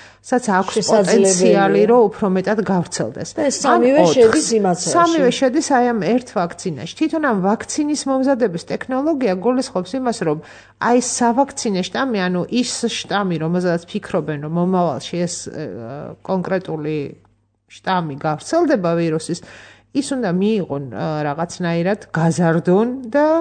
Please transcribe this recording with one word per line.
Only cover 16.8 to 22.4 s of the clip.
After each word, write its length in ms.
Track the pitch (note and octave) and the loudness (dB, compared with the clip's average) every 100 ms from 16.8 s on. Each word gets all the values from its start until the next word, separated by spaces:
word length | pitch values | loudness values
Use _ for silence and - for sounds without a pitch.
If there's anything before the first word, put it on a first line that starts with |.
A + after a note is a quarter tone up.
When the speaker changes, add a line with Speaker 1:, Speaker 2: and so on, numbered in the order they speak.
| D3+ D3+ C#3 - _ _ _ _ | -4 -4 -6 -12 _ _ _ _
Speaker 1:
შტამი 500 | _ - - F#3 D#3+ C#3 | _ -10 -4 -2 -2 -4
გავრცელდება 720 | D#3+ D3+ - E4 D#4+ B3 E3+ | -4 -4 -2 0 2 2 2
ვირუსის, 480 | E3+ E3 D#3+ - F3+ - - - - _ | 0 0 -2 -4 -8 -10 -20 -20 -20 _
ის 180 | C#4+ C#4 | -6 -4
უნდა 220 | C4 G3+ | -2 -2
მიიღონ, 540 | F3+ G#3 G#3+ E3 C#3+ C3 | 0 0 0 -2 -6 -8
ე, 200 | G2+ D#3+ D3+ | -6 -4 -4
რაღაცნაირად 800 | D3+ C#3+ E3+ - F3 E3+ F3 G#3 - | -4 -4 -6 -4 -4 -2 -2 -4 -4
გაზარდონ 800 | D#3+ E3 E3 | 0 0 2